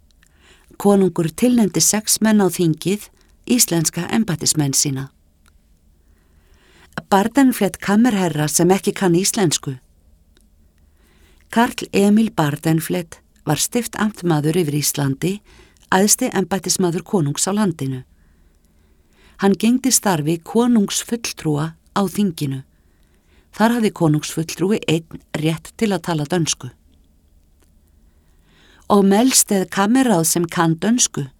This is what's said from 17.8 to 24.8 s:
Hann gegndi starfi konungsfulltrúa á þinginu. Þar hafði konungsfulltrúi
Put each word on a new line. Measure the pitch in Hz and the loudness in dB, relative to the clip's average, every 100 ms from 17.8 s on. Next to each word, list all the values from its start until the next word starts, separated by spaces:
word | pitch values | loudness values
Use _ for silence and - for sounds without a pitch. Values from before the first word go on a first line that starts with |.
| 135 131 - _ _ _ _ _ _ _ _ _ _ _ _ - | -6 -8 -12 _ _ _ _ _ _ _ _ _ _ _ _ -2
Hann | 196 190 | 0 2
gegndi | 220 254 262 | 2 2 2
starfi | - 208 165 147 170 - | 0 0 -2 -2 -4 -2
konungsfulltrúa | 226 240 240 196 - - 233 233 - 160 147 160 | 0 2 2 2 -4 -6 -8 -8 -6 -4 -2 -4
á | 165 _ - 196 | -8 _ -4 -2
þinginu. | 175 202 165 143 135 - _ _ _ _ _ _ _ _ - | 0 -2 -2 -6 -6 -10 _ _ _ _ _ _ _ _ 0
Þar | 220 240 | 0 2
hafði | 214 - | 0 2
konungsfulltrúi | 160 151 - - 160 - 190 220 | 2 2 -2 -8 -8 -4 -2 -2